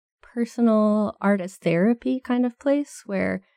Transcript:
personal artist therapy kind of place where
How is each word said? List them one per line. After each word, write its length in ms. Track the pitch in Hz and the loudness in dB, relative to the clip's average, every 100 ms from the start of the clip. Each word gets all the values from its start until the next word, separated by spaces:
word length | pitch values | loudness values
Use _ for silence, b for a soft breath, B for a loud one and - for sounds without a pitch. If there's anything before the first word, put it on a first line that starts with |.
| _ _ | _ _
personal 960 | - 240 233 - 233 214 214 214 208 - | -12 -8 -6 0 2 4 2 0 -2 -2
artist 400 | 202 202 185 - | -2 -2 -4 -6
therapy 560 | 170 165 208 233 254 262 | -2 2 2 0 -2 -4
kind 260 | - 247 | -4 -2
of 140 | 247 - | -2 -2
place 460 | 285 285 285 - - | -2 -2 -4 -12 -8
where 360 | 190 185 185 - | -4 -2 -4 -10